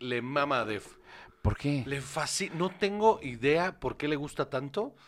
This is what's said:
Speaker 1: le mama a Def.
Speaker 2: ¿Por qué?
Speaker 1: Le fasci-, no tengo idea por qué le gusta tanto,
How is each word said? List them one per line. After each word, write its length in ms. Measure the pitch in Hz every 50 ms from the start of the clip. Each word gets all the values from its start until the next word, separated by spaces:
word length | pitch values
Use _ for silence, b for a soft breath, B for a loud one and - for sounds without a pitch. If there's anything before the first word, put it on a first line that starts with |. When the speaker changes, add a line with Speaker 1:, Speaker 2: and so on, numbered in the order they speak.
Speaker 1:
le 200 | 127 123 123 120
mama 400 | 120 127 143 147 147 143 139 123
a 40 | 113
Def. 200 | 107 107 98 - - - B B B B B B B B _
Speaker 2:
¿Por 160 | - 104 98
qué? 260 | - - 143 143 139 113
Speaker 1:
Le 160 | 131 139 139 135
fasci-, 480 | - - 156 151 - - - 196 190
no 180 | 165 160 175 185
tengo 520 | 185 - 208 196 202 208 214 226 214 - -
idea 560 | 135 120 113 117 143 151 165 175 190 - -
por 160 | - 127 -
qué 100 | - 147
le 100 | 147 156
gusta 340 | 139 147 143 - - 143 -
tanto, 440 | - 131 139 139 139 202 220 285 b b b